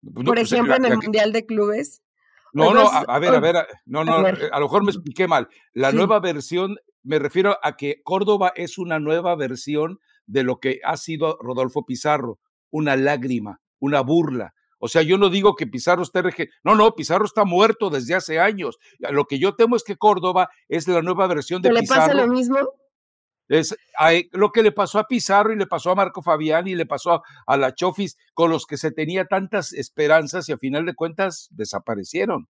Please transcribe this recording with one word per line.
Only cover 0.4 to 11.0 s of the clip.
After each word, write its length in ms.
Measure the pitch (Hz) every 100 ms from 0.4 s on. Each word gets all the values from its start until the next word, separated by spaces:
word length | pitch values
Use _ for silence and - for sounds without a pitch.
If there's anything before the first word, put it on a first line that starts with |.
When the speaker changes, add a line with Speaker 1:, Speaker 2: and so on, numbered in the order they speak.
| 226
Speaker 2:
ejemplo, 180 | 240 240
Speaker 1:
la, 60 | 262
Speaker 2:
en 60 |
el 60 | 254
Speaker 1:
la 60 | 233
que 60 | 214
Speaker 2:
Mundial 260 | 214 214
de 140 | 220 220
Clubes. 560 | 214 208 214 285 - _ _ _ _ _
Speaker 1:
No, 160 | 139 160
Speaker 2:
¿O 60 |
Speaker 1:
no, 60 | 214
Speaker 2:
ves, 60 | -
Speaker 1:
a, 60 | 151
a 180 | 143 131
ver, 140 | 175
Speaker 2:
o 40 | 170
Speaker 1:
a 40 |
ver, 160 | 151 170
a, 100 | 156 -
no, 200 | - 143
no, 80 | 160
Speaker 2:
a 80 | 165
ver. 200 | 190 185
Speaker 1:
eh, 40 | 147
a 80 | 139
lo 60 | 147
mejor 160 | 185
me 60 | 202
expliqué 360 | 196 151 131 185
mal. 200 | 156 113 _ _
La 160 | - 135
Speaker 2:
Sí. 60 | 147
Speaker 1:
nueva 240 | 190 214
versión, 560 | 175 147 135 175 190 208 _ _
me 160 | 127 156
refiero 400 | 139 175 190 196
a 140 | 147 147
que 240 | 143 143
Córdoba 500 | - 190 196 208 185 180
es 220 | 175 -
una 200 | 175 160
nueva 380 | 151 160 175 170
versión 600 | 135 127 - 147 160 190 _ _ _
de 160 | 107
lo 160 | 127 123
que 220 | 135 131
ha 120 | -
sido 400 | 160